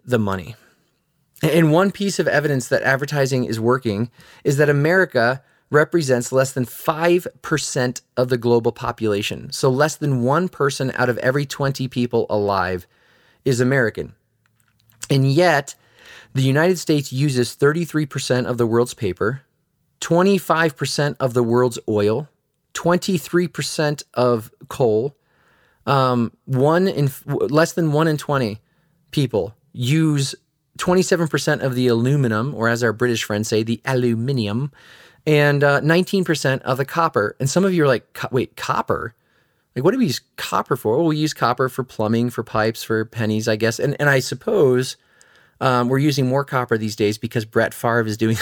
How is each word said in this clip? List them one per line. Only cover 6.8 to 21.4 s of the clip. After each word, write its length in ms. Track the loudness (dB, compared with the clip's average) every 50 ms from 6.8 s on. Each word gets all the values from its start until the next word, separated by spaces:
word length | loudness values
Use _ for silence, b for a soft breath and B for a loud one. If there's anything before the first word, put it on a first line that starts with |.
| -4 -4 -2 0 2 2 2 2 0 -4 -12 _
percent 640 | -6 -4 -4 -2 -2 -4 -2 -2 -2 -2 -2 -8 -14 _ _
of 140 | -2 0 0
the 80 | 0
global 360 | 0 2 2 2 4 2 0
population. 800 | -2 -2 -6 -8 -6 -2 -2 -2 0 -2 -2 -4 -8 -8 -10 -10
So 180 | -6 -2 0 0
less 260 | 2 2 0 0 -2
than 260 | -4 -2 -2 0 0
one 280 | 0 0 2 0 0 -2
person 420 | -2 -2 -2 -2 -2 -2 -4 -4 -2
out 120 | 0 0 0
of 80 | 0
every 300 | 0 -2 0 0 0 -4
twenty 420 | -4 -4 -4 -4 -4 -2 -4 -6 -4
people 380 | -2 -2 -2 0 0 -2 0 0
alive 580 | 0 0 0 0 0 0 0 -2 -4 -6 -8 b b b b b b b b b b b b
is 120 | -2 0 2
American. 560 | 2 2 2 2 2 0 -2 -6 -10 -10 -14 _ _ _ _ _ _ _ _ _ _ _ _ _ _ _ _ _ -4 0
And 240 | 0 2 2 2
yet, 420 | 2 4 4 4 2 0 -2 -6 -12 B B B B B B B B B B B -2
the 80 | 0
United 360 | 2 2 2 2 2 2 0 0
States 320 | 0 0 0 0 0 -2
uses 440 | -2 -2 0 0 2 0 0 -2 0
thirty-three 500 | 0 2 2 2 0 -4 -4 -2 -4 -4
percent 440 | -4 -6 -6 -2 0 0 0 0 -2
of 100 | -2 -2
the 80 | 0
world's 260 | 2 2 0 0 0
paper, 520 | -4 -4 -4 -4 -2 -2 -2 -2 -2 -6 -10 _ _ _ _ _ _ _ _ _ _ _
twenty-five 760 | -4 0 2 4 4 4 2 2 0 0 0 2 2 0 -2
percent 400 | -4 -6 -4 -2 -2 -2 -2 -2 -2
of 140 | -4 0
the 100 | 0 0